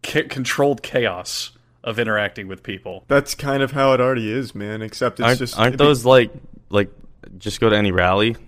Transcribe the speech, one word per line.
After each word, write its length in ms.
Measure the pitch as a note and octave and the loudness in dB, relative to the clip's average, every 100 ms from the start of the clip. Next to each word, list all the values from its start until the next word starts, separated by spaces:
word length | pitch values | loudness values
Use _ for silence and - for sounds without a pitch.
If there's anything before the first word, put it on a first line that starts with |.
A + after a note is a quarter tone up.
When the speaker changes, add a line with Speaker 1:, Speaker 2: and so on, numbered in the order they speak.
Speaker 1:
ca-, 240 | - D3 - | -4 -4 -4
controlled 560 | - B2 - C#3+ C3+ | -6 -6 0 0 0
chaos 680 | - C3 A2+ F2+ F2+ - - _ _ _ | -2 -2 -2 -4 -8 -10 -10 _ _ _
of 140 | - A2 | -8 -4
interacting 500 | A2+ G#2+ G2+ - F#2+ | -2 0 -2 -6 -14
with 140 | F#2+ | -14
people. 440 | - F#2+ - F#2+ _ | -12 -12 -12 -14 _
Speaker 2:
That's 260 | C#3 C#3+ | 0 0
kind 300 | - C#3+ C#3 | -8 -4 -2
of 80 | C3+ | -2
how 220 | C#3 C3+ | 0 2
it 60 | C3 | 4
already 300 | B2+ C3 G#2+ | 2 0 -2
is, 220 | A#2 A#2+ | -6 -8
man, 300 | G2+ G#2 G#2+ | -10 -10 -8
except 360 | A2 - B2 - | -10 -4 -4 0
it's 60 | A2+ | 0
Speaker 3:
Aren't, 140 | B2+ | 0
Speaker 2:
just 180 | B2 - | -2 0
Speaker 3:
aren't 120 | A#2 | 0
Speaker 2:
it'd 100 | C3 | 4
be 60 | C#3+ | 4
Speaker 3:
those, 200 | C#3 A#2+ | 4 6
like, 260 | C3 A#2 - - - - | 6 6 -4 -20 -20 -2
like, 220 | G#2 G2 - - - - F#2 | 0 0 -6 -20 -20 -20 -12
just 200 | G#2 - | -10 0
go 100 | A2+ | 2
to 40 | G#2+ | 4
any 160 | G#2 | 2
rally? 440 | F2+ F2+ F#2+ A2 A2+ | 2 2 4 2 -2